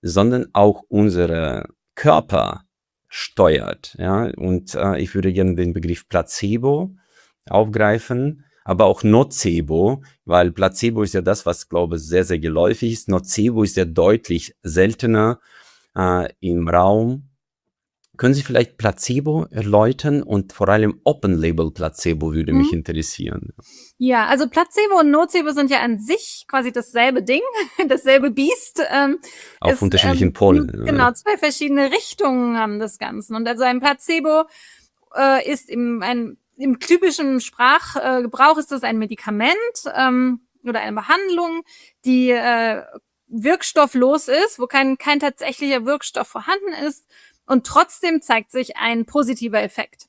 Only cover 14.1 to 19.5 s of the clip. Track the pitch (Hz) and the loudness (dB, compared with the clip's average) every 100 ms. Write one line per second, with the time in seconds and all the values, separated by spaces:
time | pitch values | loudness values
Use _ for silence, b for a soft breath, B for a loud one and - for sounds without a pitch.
14.1 | 113 - 85 - _ 92 80 98 113 120 | 2 0 -6 -6 _ -4 2 2 2 2
15.1 | 110 110 120 b b b b b - 92 | 2 2 0 b b b b b -2 0
16.1 | 90 87 - 95 85 82 87 95 104 117 | 0 -2 -6 -4 -2 2 4 4 4 0
17.1 | 131 139 _ _ _ _ _ _ _ _ | -4 -12 _ _ _ _ _ _ _ _
18.1 | - 127 139 139 120 123 _ 110 - - | 0 2 2 0 0 0 _ -4 -2 -4
19.1 | 127 147 156 165 | -2 -2 -2 -4